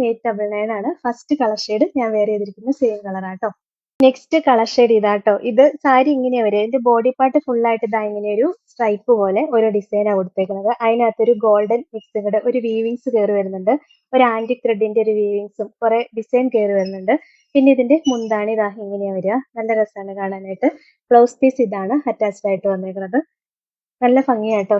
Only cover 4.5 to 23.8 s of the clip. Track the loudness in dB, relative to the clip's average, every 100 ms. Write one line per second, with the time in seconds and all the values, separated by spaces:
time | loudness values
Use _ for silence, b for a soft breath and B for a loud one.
4.5 | 2 2 2 4 4 2 0 0 0 0
5.5 | 4 4 4 2 2 2 0 0 0 0
6.5 | 0 0 -2 2 2 2 0 0 0 -2
7.5 | -2 0 -2 -2 -4 -4 -6 -4 -2 -2
8.5 | -4 _ -4 -2 -2 0 2 2 0 0
9.5 | 0 0 0 -4 -2 0 0 -2 -4 -4
10.5 | -4 -4 -2 0 0 0 0 0 2 2
11.5 | 2 2 -2 -4 -16 -10 -6 -2 -2 -2
12.5 | -2 -2 -2 -4 -4 2 2 4 2 -2
13.5 | -4 0 0 b b _ 2 2 0 -4
14.5 | -4 -2 -2 0 0 0 0 0 -2 -6
15.5 | -10 -12 -4 0 0 -2 -8 -2 0 0
16.5 | 0 0 0 -2 -4 -2 -2 b b b
17.5 | 2 4 4 4 2 2 -2 -2 -4 -2
18.5 | -2 -2 -4 -10 -6 -6 -4 -2 -2 -4
19.5 | -8 -2 0 -2 -4 -12 -8 -8 -8 -10
20.5 | -4 -4 -4 B B 2 4 4 4 0
21.5 | 2 -2 -2 -4 -4 -4 -4 -4 -4 -4
22.5 | -2 -2 -4 -6 -10 -6 -4 -6 _ _
23.5 | _ _ _